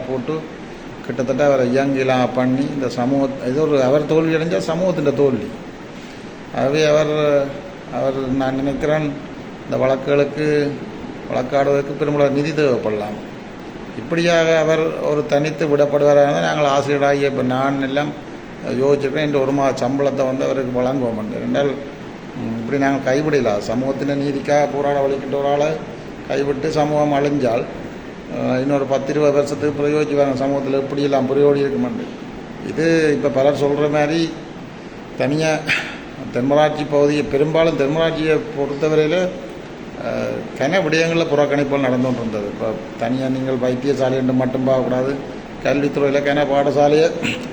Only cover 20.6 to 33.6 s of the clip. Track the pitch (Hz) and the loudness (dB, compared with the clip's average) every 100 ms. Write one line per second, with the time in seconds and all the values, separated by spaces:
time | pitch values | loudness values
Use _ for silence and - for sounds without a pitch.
20.6 | 127 123 127 139 123 107 107 117 123 131 | -2 0 0 0 -2 -2 -4 -6 -2 0
21.6 | 143 127 - - - - - - 113 113 | 0 -2 -8 -12 -14 -14 -12 -8 -6 -4
22.6 | 113 139 139 135 127 135 151 147 117 104 | -2 0 0 0 0 0 2 2 2 0
23.6 | 101 117 131 131 139 139 143 135 - 147 | -2 -2 -2 -2 -2 -2 -2 -2 0 2
24.6 | 143 139 143 143 139 139 131 143 139 143 | 2 0 0 0 0 -2 -4 -2 0 2
25.6 | 151 156 - - - - - 139 143 135 | 0 -2 -8 -14 -14 -12 -4 -2 -2 -2
26.6 | 156 151 147 151 147 139 143 143 123 117 | -2 0 0 2 2 2 2 2 2 0
27.6 | 120 - - - - - - - 123 127 | -2 -8 -12 -12 -14 -14 -10 -4 -2 0
28.6 | 135 139 135 135 139 151 147 143 143 143 | 0 0 0 -2 0 2 2 2 0 -2
29.6 | 147 143 147 151 147 143 139 127 135 139 | -2 0 0 0 2 2 2 0 0 0
30.6 | 135 135 135 143 143 139 127 139 143 143 | 0 -2 -2 0 2 2 2 4 4 4
31.6 | 139 120 123 113 - - - - - - | 2 0 -2 -4 -8 -12 -14 -14 -14 -10
32.6 | 101 113 165 165 156 139 143 127 139 131 | -6 -2 2 4 4 2 2 2 2 4